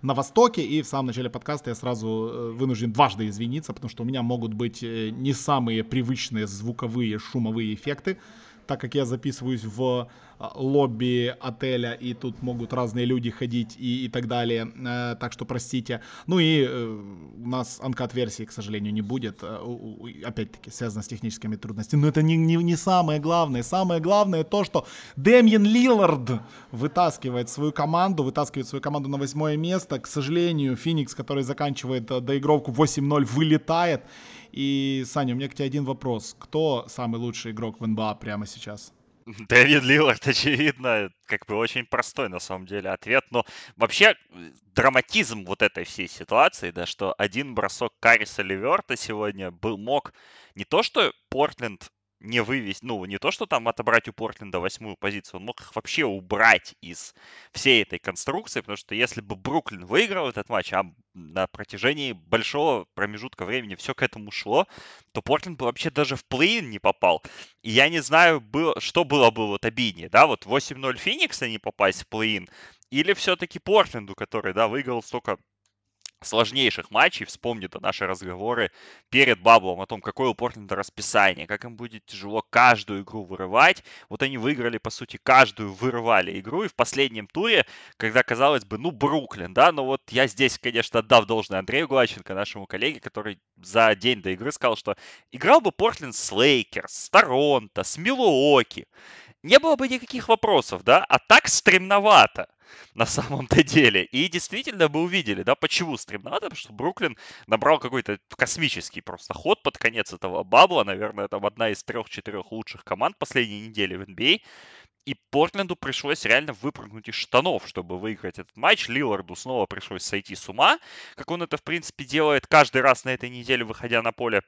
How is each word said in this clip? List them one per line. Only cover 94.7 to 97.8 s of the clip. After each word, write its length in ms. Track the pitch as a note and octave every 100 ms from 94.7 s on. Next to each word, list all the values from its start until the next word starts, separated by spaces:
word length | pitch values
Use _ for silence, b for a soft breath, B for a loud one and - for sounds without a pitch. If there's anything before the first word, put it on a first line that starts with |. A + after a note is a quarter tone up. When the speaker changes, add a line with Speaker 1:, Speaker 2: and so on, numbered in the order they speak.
| A2
Speaker 2:
что 180 | - G2 B B B
играл 300 | B2+ D#3 D4+
бы 100 | G#3+
Портленд 440 | - A3 - C#3 G#2+
с 160 | -
Лейкерс, 600 | G2 C3+ C3 G#2 - F2
с 180 | - -
Торонто, 720 | F#3+ F#3+ C3 D3 C3+ G#2+ -